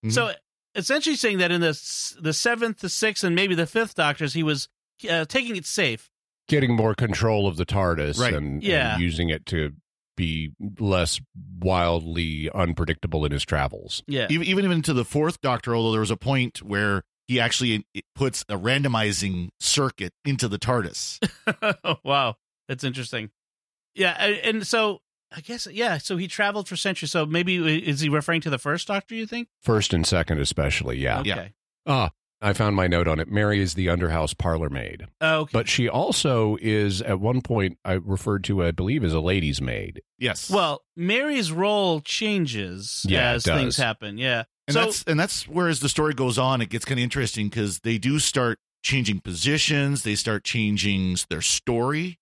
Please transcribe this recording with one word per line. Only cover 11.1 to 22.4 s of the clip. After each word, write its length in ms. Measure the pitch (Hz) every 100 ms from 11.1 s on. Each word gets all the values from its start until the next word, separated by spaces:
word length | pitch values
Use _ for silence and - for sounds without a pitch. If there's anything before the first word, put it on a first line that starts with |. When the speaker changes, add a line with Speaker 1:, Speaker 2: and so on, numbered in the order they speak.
| - - - 95 90
Speaker 3:
wildly 920 | 92 92 87 85 80 82 82 78 78
unpredictable 760 | 98 87 82 82 - 92 78
in 80 | 76
his 120 | 71
travels. 580 | - 76 67 64 - - -
Speaker 2:
Yeah. 200 | 139 107
Speaker 1:
Even, 160 | 156 165
even 260 | 185 196
into 200 | 170 151
the 120 | 131
fourth 360 | 117 147 156 175
Doctor, 340 | 139 120 -
although 180 | 117 113
there 80 | 110
was 100 | 107
a 60 | 110
point 460 | - 135 123 -
where 420 | 98 101 104 98 - _ _
he 120 | 123
actually 460 | 117 - 123 110 - 101 -
puts 280 | - 135 - -
a 80 | 101
randomizing 960 | 101 135 139 117 107 101 104 90 87 _
circuit 520 | - - 135 - 90 _
into 240 | - 135 123
the 100 | 101
tardis. 600 | 120 123 92 - - - 226 - -
Speaker 2:
<laughs> 580 | - 214 - - 165
Wow. 320 | - 139 127 110